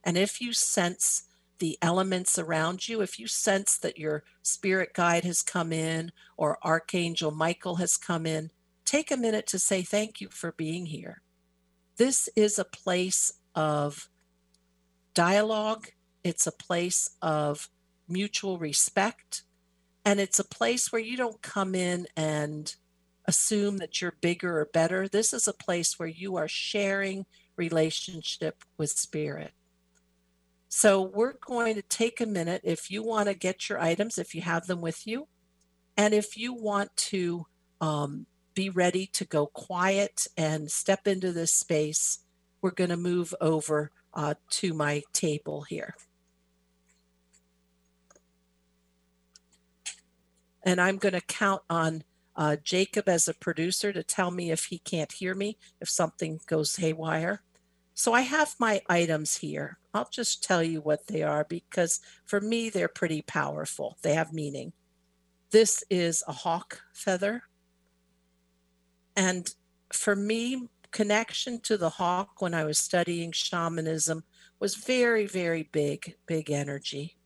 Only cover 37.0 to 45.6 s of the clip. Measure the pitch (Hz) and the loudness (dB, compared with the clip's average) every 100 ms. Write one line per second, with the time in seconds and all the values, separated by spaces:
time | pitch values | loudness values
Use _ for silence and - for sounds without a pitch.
37 | - 190 175 175 165 _ _ _ 160 151 | -2 0 -2 -2 -8 _ _ _ -2 0
38 | 143 147 - _ _ - 196 185 180 185 | -2 -6 -14 _ _ -2 0 4 4 2
39 | 190 - 185 156 147 - - 180 185 196 | -2 -6 -2 0 0 -4 -8 0 2 4
40 | 202 - - - 156 156 151 - - 196 | 2 0 -4 0 0 0 -2 -4 0 2
41 | - 190 185 170 165 - - 160 151 156 | 2 0 0 -2 2 0 2 2 2 0
42 | - - _ _ _ _ 190 180 180 175 | -2 -4 _ _ _ _ -4 0 0 0
43 | 175 175 170 - 160 160 151 151 151 _ | 0 0 -2 0 2 2 2 0 -2 _
44 | _ - 151 143 _ - 185 160 147 147 | _ -4 -4 -4 _ -2 -2 0 0 0
45 | - - 165 151 - 147 | -2 -2 0 -2 -4 -10